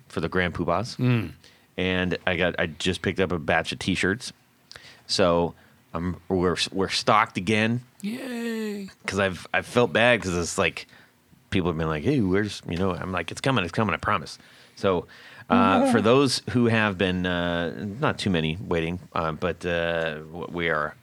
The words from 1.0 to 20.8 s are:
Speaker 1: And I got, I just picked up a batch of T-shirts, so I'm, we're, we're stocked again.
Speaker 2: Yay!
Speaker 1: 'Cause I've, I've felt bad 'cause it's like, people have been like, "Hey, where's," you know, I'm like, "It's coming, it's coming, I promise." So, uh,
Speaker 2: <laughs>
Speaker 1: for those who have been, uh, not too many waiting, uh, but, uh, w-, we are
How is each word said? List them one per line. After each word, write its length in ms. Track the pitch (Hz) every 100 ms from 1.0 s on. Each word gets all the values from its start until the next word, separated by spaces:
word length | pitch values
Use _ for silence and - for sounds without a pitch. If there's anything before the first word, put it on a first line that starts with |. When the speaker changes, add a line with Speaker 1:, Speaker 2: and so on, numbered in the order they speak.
| 123 120 90 - - _ _ -
Speaker 1:
And 420 | 92 92 92 87 -
I 80 | 87
got, 200 | 87 -
I 80 | 87
just 340 | 76 92 90
picked 180 | 101 90
up 120 | 92
a 80 | 90
batch 320 | 76 85 82
of 80 | 69
T-shirts, 520 | - 90 92 110 - - _ _ - - - - -
so 460 | - 90 85 85 - - _ _
I'm, 240 | 85 87 87 -
we're, 260 | 95 90 82 -
we're 180 | 95 92
stocked 460 | - - 107 113 -
again. 440 | 90 107 110 120 123 _
Speaker 2:
Yay! 880 | 196 247 262 240 233 226 220 208 196 - -
Speaker 1:
'Cause 120 | 101
I've, 280 | 98 85 -
I've 120 | 90 -
felt 260 | 123 120
bad 300 | 80 120 117
'cause 140 | 90 87
it's 200 | 80 -
like, 280 | 85 - - - - _ _ _ _
people 200 | 98 87
have 60 | 80
been 100 | 80
like, 160 | 78
"Hey, 160 | 78 147
where's," 420 | 95 95 104 - -
you 60 | 87
know, 140 | 95
I'm 200 | 85 90
like, 180 | 92 85
"It's 80 | -
coming, 220 | 139 127
it's 80 | 87
coming, 220 | - 107 80
I 20 |
promise." 400 | - 104 - - - - - -
So, 320 | 101 90 - - - - -
uh, 400 | 92 95 95 277
Speaker 2:
<laughs> 20 |
Speaker 1:
for 80 | 120
those 400 | 104 131 139 - -
who 160 | 123 117
have 320 | 113 107 92
been, 280 | 95 90 90
uh, 600 | 87 87 85 85 57 101 107
not 180 | 147 -
too 100 | 104
many 280 | 85 78 82 113
waiting, 320 | 85 80 87 -
uh, 180 | 85 80
but, 340 | 78 87 82 90
uh, 500 | 85 85 85 80 76
w-, 320 | 78 85 80
we 180 | 87 85
are 260 | 78